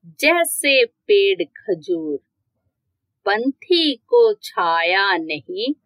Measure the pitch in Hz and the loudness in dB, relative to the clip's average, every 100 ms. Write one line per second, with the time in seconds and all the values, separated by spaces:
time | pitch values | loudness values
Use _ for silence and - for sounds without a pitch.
0 | 170 - 285 339 330 - 285 269 240 _ | -20 -4 0 0 -2 -4 0 2 0 _
1 | - 202 196 185 165 - - 165 147 170 | 0 2 2 0 -6 -8 -6 -6 -4 -6
2 | 156 143 _ _ _ _ _ _ _ _ | -4 -8 _ _ _ _ _ _ _ _
3 | _ _ 196 214 254 - - 349 311 247 | _ _ -4 -2 -2 -6 -4 0 0 -4
4 | _ 480 226 208 - - 170 165 170 190 | _ 4 4 2 -8 -4 0 0 0 0
5 | 196 175 160 151 - 185 247 302 | 2 0 -4 -10 -8 -8 -6 -6